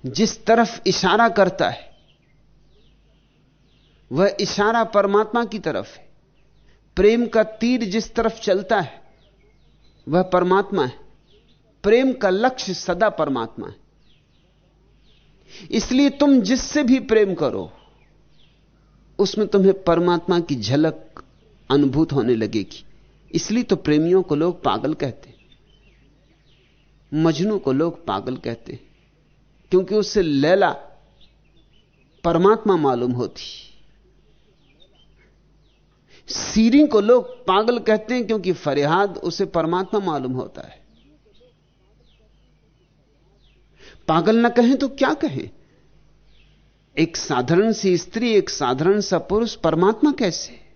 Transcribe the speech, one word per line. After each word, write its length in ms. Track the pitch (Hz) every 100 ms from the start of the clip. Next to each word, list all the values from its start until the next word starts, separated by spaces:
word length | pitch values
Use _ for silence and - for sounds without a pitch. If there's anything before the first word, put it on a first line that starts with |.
| 135
जिस 400 | 120 220 - -
तरफ 360 | 226 233 - -
इशारा 420 | 185 190 170 175
करता 400 | - 185 - -
है, 260 | - - _ _ _ _ _ _ _ _ _ _ _ _ _ _ _ _ _ _ _ _ _ _
वह 260 | 131 196 -
इशारा 440 | 196 - 208 226
परमात्मा 640 | - 202 196 202 214 233 233
की 140 | 214
तरफ 380 | 165 110 104 -
है। 120 | - _ _ _ _ _ _ _ _ -
प्रेम 320 | 202 233 240
का 160 | 226
तीर 400 | 214 - 233 254
जिस 320 | 220 214 226 -
तरफ 240 | 226 220
चलता 420 | - 190 185 214
है, 200 | 156 - - _ _ _ _ _ _ _ _ _ -
वह 140 | 165
परमात्मा 640 | 185 180 180 185 196 196 127
है। 140 | - - - _ - _ _ _ _
प्रेम 300 | 202 233 262
का 160 | 247 202
लक्ष्य 440 | 190 254 254 -
सदा 360 | 180 - 175 214
परमात्मा 580 | - 147 131 113 - 95
है। 80 | - _ _ _ _ _ _ _ _ _ _ _ _ _ _ _ _ _ - 180
इसलिए 380 | 226 - 254 285
तुम 320 | - 285 269
जिससे 420 | 190 254 - 294
भी 160 | 262 262
प्रेम 340 | 202 220 202 180
करो, 380 | 120 98 92 - _ _ _ _ _ _ _ _ _ _ _ _ _ -
उसमें 280 | 494 - 208
तुम्हें 360 | 202 190 190
परमात्मा 560 | - 170 175 175 170 175
की 160 | 170 135
झलक 680 | 101 139 160 - - - - _ _ _ -
अनुभूत 420 | 139 135 135 160
होने 220 | 139 117 113
लगेगी। 500 | 107 110 95 - - - _ _ _
इसलिए 320 | 165 - 220
तो 120 | 240 185
प्रेमियों 480 | - 151 160 185
को 120 | 180 147
लोग 280 | 170 175
पागल 300 | - 104 131
कहते 360 | 151 139 - -
हैं, 60 | - _ _ _ _ _ _ _ _ _ _ _ _ _ _ _ _ _
मजनू 460 | 151 160 147 196 208
को 120 | -
लोग 340 | 131 165 - -
पागल 320 | 98 104 127
कहते 360 | 117 117 -
हैं, 80 | 123 _ _ _ _ _ _ _ _ _
क्योंकि 240 | 185 185 214
उससे 260 | 196 214
लैला 500 | 170 139 147 190 180 - - - _ _ - _ _ _ _ _ _ _ _ _
परमात्मा 520 | 175 170 190 220 214 180
मालूम 360 | 143 123 123
होती। 320 | 123 113 - - - - - - _ _ _ _ _ _ _ _ _ _ _ _ _ _ _ _ _ _ _ _ _ _ - -
सीरी 600 | - - - 226 269 294
को 140 | 220
लोग 460 | 202 247 - - -
पागल 320 | 190 220 240
कहते 340 | 220 214 214
हैं, 140 | 202 214
क्योंकि 260 | 220 185
फरियाद 640 | 175 151 139 143 170 202 170
उसे 280 | - 165 196
परमात्मा 540 | 175 160 175 190 214
मालूम 340 | 190 147 127
होता 280 | 127 - -
है। 240 | - - _ _ 285 _ 440 _ 247 117 _ _ _ _ _ _ _ _ _ _ _ _ _ _ _ _ _ _ _ _ _ _ - - -
पागल 380 | 160 165 226 233
न 40 |
कहें 280 | 240 240 269
तो 120 | 277
क्या 240 | - 269
कहें? 360 | 302 311 131 - - _ _ _ _ _ _ _ _ _ _ _ _ _ -
एक 200 | 214 -
साधारण 540 | - 127 123 170 220
सी 260 | 214 196 175
स्त्री, 340 | - 226 240
एक 180 | 214 -
साधारण 520 | - 127 131 165 208
सा 180 | 202 175
पुरुष 360 | - 208 233 -
परमात्मा 560 | 165 156 185 220 302
कैसे? 540 | 285 214 165 - - -